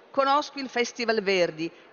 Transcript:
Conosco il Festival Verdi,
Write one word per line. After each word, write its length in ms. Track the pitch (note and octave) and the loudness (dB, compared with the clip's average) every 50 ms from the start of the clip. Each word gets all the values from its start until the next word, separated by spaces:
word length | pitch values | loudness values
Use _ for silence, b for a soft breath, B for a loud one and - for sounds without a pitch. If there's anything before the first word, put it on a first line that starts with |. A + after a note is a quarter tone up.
| - - | -20 -4
Conosco 480 | - - C4+ C#4 C#4 D4 D4 - - C#4+ | -2 0 2 4 2 2 0 -2 -6 -10
il 100 | C4+ B3 | -10 -6
Festival 540 | - A#3+ A#3+ A#3 - - A#3+ A3 A3+ A3 G3+ | -2 -2 -2 -2 -4 -4 -2 0 0 0 2
Verdi, 480 | F#3 G3 F#3 F3 E3 D#3+ D#3 D#3+ E3 B B B B | 2 2 2 2 2 0 -4 -8 -8 B B B B